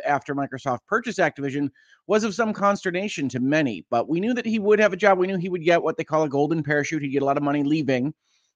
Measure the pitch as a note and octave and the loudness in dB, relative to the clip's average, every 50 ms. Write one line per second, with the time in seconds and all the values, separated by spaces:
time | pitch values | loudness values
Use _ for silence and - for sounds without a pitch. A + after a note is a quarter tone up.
0 | - C#3+ D3 C3+ - - C#3 C#3+ C#3 C3 C3+ B2 - C#3 B2 A#2+ - - G3 B3 | 0 0 0 0 -2 -4 -6 -6 -6 -6 -8 -6 -4 -4 -4 -4 -4 -4 -4 -2
1 | A#3+ B3 G3 - E3+ D3 - - C#3 C#3 B2+ C#3+ C#3+ C3+ - _ _ _ _ _ | -2 -4 -2 0 0 0 0 -2 -6 -4 -2 -2 -4 -4 -6 _ _ _ _ _
2 | _ - G3+ G#3+ G#3+ A3+ F3+ - A#3 G#3+ G#3 - G3 G3+ G3+ G3 - F#3+ E3+ F#3 | _ 0 0 2 2 0 -2 -2 -2 -2 0 0 2 2 2 0 -2 -4 -4 -4
3 | G3+ G#3 - - C#3 B2+ C3 B2 B2+ C3+ D3+ D#3+ D3+ B2+ G#2 E2+ - - A#2+ A#2 | -4 -4 -4 -4 -4 -4 -2 -2 0 2 2 2 2 0 -2 -6 -6 -2 -2 0
4 | A#2 - D#3+ E3+ G3 A#3 B3+ A#3+ A3+ A3+ G#3+ A3+ G3 G#3 G#3+ G#3 G#3+ G3+ F#3 F3+ | 0 0 -2 -2 0 0 -2 -2 -2 -2 -2 0 2 4 6 6 4 4 2 4
5 | G#3 G3+ F#3+ F3+ F3+ F#3+ G3 F#3 E3+ F#3+ F3+ F3 D#3 E3+ E3+ E3+ C3+ D#3+ D#3+ - | 4 4 4 4 2 0 -2 -2 -4 -4 -4 -2 2 2 2 2 2 0 -2 -4
6 | D#3 - D#3 D#3 D#3 D3 C3 C#3 D3 D3 E3+ E3 C#3+ D3 D3+ D3 C#3+ - E3 D3+ | -4 -2 0 0 0 0 0 0 0 2 0 -2 -2 0 0 0 0 -2 -4 -4
7 | C#3+ C#3 C3 C#3+ C#3 C#3 C#3 D3 C#3+ C#3+ C#3+ D3 C#3+ C#3+ D3+ D#3+ D3 B2 C3 B2 | -4 -2 -2 0 0 0 0 0 0 0 0 0 0 0 0 0 0 0 0 0
8 | B2+ D3+ - _ _ _ _ _ _ _ _ | 0 -2 -6 _ _ _ _ _ _ _ _